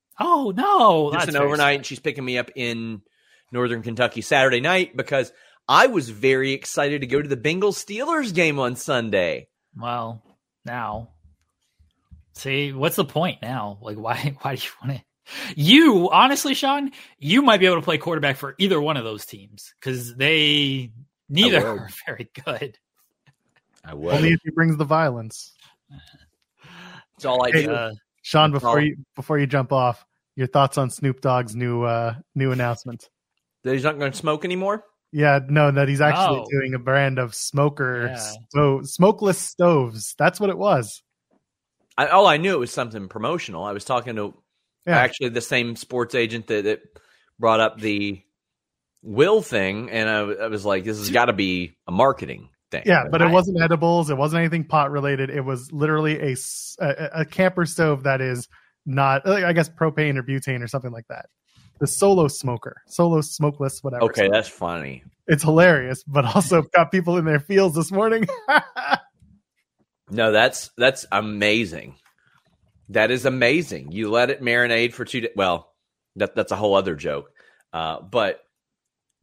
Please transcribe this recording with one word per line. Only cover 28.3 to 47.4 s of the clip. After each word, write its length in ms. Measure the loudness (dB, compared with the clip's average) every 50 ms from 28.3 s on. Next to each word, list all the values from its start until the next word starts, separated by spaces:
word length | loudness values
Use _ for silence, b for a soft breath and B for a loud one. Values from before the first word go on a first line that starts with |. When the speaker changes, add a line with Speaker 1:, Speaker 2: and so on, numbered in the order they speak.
| 2 4 4 4
Speaker 2:
That's 100 | 2 0 2
Speaker 3:
before 160 | 2 2 2
Speaker 2:
all. 40 | 2
Speaker 3:
you, 120 | 0 -2 -6 -12 _ _
before 240 | -12 -6 -2 0 0
you 80 | 0 0
jump 240 | 0 0 0 0
off, 340 | 0 2 2 0 0 -4 _ _ _ _ _ _ _
your 120 | -6 -4 0
thoughts 300 | 2 2 2 2 2 0
on 120 | -2 -2
Snoop 320 | -4 -4 -4 -4 -2 -2
Dogg's 340 | 0 0 0 0 -2 -4 -6
new, 280 | -6 -4 -4 -2 -2 -2
uh, 320 | -2 -2 -2 -2 -4 -6 -8 -12 _ -6
new 180 | -4 -2 -2
announcement? 580 | -2 -2 -2 -2 -4 -6 -10 -14 -16 -16 -18 _ _ _ _ _ _ _ _ _ _ _ -6
Speaker 2:
That 100 | -4 -2
he's 100 | -2 -2
not 140 | -2 -2 -2
gonna 140 | -4 -6 -6
smoke 300 | -4 -4 -2 -2 -2 -2
anymore? 380 | -4 -4 -4 -2 -4 -4 -6 -8 _ _ _ _ _
Speaker 3:
Yeah, 280 | -2 2 4 4 4 4 2 2
no, 240 | 2 4 4 4
that 160 | 4 2 2 2
he's 140 | 2 2
actually 380 | 2 2 2 2 2 2 0 -2
Speaker 1:
Oh. 60 | -4 -4
Speaker 3:
doing 240 | -4 -4 -2 -4 -4
a 60 | -4
brand 400 | -2 0 2 2 2 2 0 -2
of 140 | -4 -6 -6
smoker 760 | -10 -10 -4 0 0 0 0 0 -2 -4 -4 -2 -4 -4 -4
Speaker 1:
Yeah. 80 | -6 -8
Speaker 3:
sto-, 640 | -10 -10 -12 -14 -14 _ 0 2 2 2 2 0 -2
smokeless 540 | -4 0 4 4 4 4 4 0 0 0 -2
stoves. 760 | -4 -8 -2 2 4 4 4 4 2 0 -4 -10 -12 -10 -4 0
That's 220 | 0 0 0 0
what 100 | -2 -4
it 80 | -2 -2
was. 440 | 0 0 2 0 0 -4 -10 -18 _ _ _ _ _ _ _ _ _ _ _ _ _ _ _ _ _ _ _ -4
Speaker 2:
I, 100 | -2 2
all 200 | 2 4 4 4
I 100 | 2 2
knew 160 | 0 -2 -2
it 60 | -2
was 120 | -4 -4
something 360 | -6 -6 -8 -6 -8 -10 -12 -12
promotional. 560 | -10 -6 -6 -4 -4 -6 -8 -10 -10 -8 -8
I 80 | -8
was 140 | -8 -8 -6
talking 300 | -4 -4 -4 -4 -4 -8 -8
to 160 | -8 -8 -10 _ _ _ _ _ _ _ _ _ -2
Speaker 3:
Yeah. 120 | 0 2 4
Speaker 2:
actually 320 | 2 2 0 -2 -4 -4
the 120 | -4 -4
same 340 | -4 -2 0 -2 0 -2 -4 -10
sports 360 | -10 -6 -4 -4 -2 -2 0
agent 320 | 0 0 -2 -2 -6 -6 -4
that, 160 | -2 -2 0
that 160 | -2 -2 -4 -6 _ _ b b b b b b b b
brought 200 | b